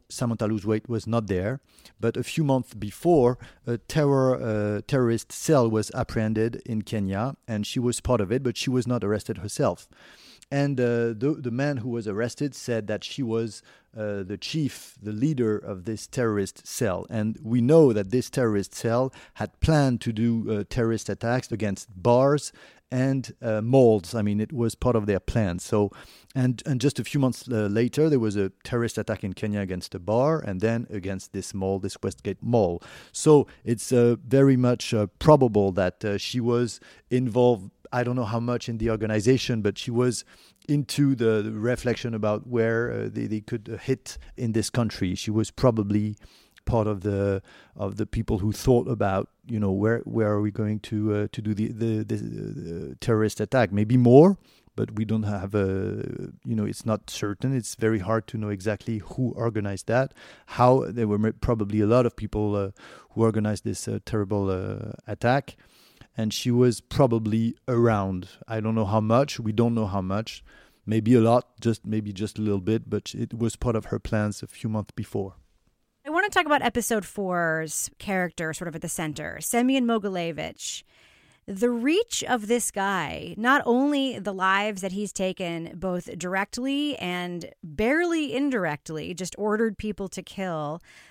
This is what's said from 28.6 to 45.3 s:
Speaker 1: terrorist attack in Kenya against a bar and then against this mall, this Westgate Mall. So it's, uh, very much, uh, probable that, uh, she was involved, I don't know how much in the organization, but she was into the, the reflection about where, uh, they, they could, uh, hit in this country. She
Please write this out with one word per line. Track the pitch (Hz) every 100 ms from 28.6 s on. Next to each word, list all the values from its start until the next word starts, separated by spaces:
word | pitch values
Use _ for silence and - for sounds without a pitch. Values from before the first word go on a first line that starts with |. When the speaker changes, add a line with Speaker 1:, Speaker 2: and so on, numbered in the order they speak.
Speaker 1:
terrorist | - 123 117 -
attack | 104 104
in | 98
Kenya | 92 107 104
against | 95 92 -
a | 98
bar | 87 113 139 160
and | - 92
then | 110 117 120
against | 101 90 95 -
this | 98 -
mall, | 98 95 98
this | 98 -
Westgate | 104 - 104 95
Mall. | 113 120 92 85 - - -
So | - 156 147 117 -
it's, | - 113 -
uh, | 123 120 120 120
very | 135 139 127
much, | 123 123 -
uh, | 113 104 -
probable | - 151 123 104 98
that, | 90 92 -
uh, | 107 101
she | - 127
was | 117 120 120 - - - -
involved, | 127 127 110 123 113 95 - -
I | 123
don't | 120 123
know |
how | 107 117
much | 117 120 -
in | 113
the | 113
organization, | 110 107 107 104 131 - 117
but | 101 98
she | -
was | 117 123 107 - - - _ -
into | 147 - - 143
the, | 127 113 110
the | 107
reflection | 107 117 123 123 113 123
about | 113 107 104 123
where, | 120 113 113 120
uh, | 113 110
they, | 107 113
they | 107
could, | 104 120 104
uh, | 113
hit | - 131 - - - -
in | 120
this | 110 104
country. | 120 113 - 92
She | 92 -